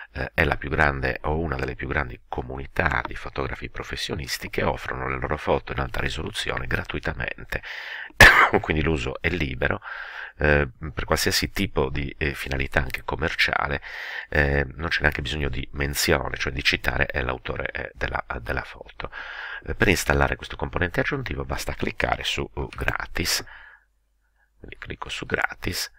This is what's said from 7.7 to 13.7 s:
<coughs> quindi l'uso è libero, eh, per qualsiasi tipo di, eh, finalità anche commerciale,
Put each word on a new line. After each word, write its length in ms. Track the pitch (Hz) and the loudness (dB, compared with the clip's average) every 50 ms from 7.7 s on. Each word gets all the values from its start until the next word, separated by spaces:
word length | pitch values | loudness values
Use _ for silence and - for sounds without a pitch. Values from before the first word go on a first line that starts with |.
| - - - - - - - - - | -12 -12 -10 -10 -10 -10 -12 2 8
<coughs> 460 | - - - - - - - - 101 | 12 12 12 12 10 8 6 6 4
quindi 200 | - - 85 78 | 4 2 2 2
l'uso 400 | 76 78 80 71 62 65 65 - | 4 2 2 2 0 -2 -4 -2
è 60 | - 82 | -2 -2
libero, 540 | 85 87 78 69 - - - 71 - - - - - - - - - - - - - - | 0 0 -2 -2 -2 0 0 0 0 -2 -4 -8 -12 -10 -10 -12 -12 -12 -12 -12 -4 2
eh, 300 | 71 73 73 73 73 71 - - - 78 - | 4 6 6 6 4 2 -2 -8 -10 -8 -4
per 120 | - - | -4 0
qualsiasi 460 | - 80 80 - - - - - 76 | 2 2 2 4 2 2 2 0 0
tipo 380 | - - 98 92 - - 71 67 | 0 0 -2 0 2 2 0 2
di, 240 | 69 73 71 67 - - | 0 -2 -4 -4 -4 -2
eh, 160 | 80 73 69 | -2 -2 -2
finalità 480 | - - - 67 67 67 67 - 76 | -2 -4 -4 -2 -2 0 0 2 0
anche 220 | 71 - - - - | 0 0 -2 -6 -6
commerciale, 800 | - - - - 82 - - - - - - - - | -4 -2 -2 -2 0 2 2 2 2 2 2 0 0